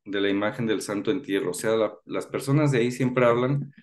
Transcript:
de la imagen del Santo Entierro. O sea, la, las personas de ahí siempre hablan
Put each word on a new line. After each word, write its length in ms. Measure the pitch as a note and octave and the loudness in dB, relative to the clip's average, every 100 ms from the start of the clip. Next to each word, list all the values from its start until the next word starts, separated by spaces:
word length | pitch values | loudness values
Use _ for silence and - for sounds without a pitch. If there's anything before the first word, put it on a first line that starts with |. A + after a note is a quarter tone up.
de 160 | G2+ G2 | -8 -2
la 100 | G2 | 0
imagen 360 | G2 G#2 A2+ A2+ | 0 -2 -2 -2
del 160 | G2 | -2
Santo 280 | - G2+ G#2 | -2 -4 -2
Entierro. 400 | F#2+ - G2 F2+ | -2 -2 -2 -2
O 40 | |
sea, 220 | F2+ A2 A2 | -2 0 0
la, 180 | G#2 - - | 0 -4 -10
las 200 | F#2+ F2+ | -8 -6
personas 460 | G2+ F#2 C#3 D3 | -6 0 2 4
de 60 | B2+ | 2
ahí 140 | A#2+ | 0
siempre 340 | B2 B2+ B2+ A#2+ | 0 0 4 4
hablan 460 | A#2+ B2+ C#3+ C#3+ - | 4 2 -2 -4 -12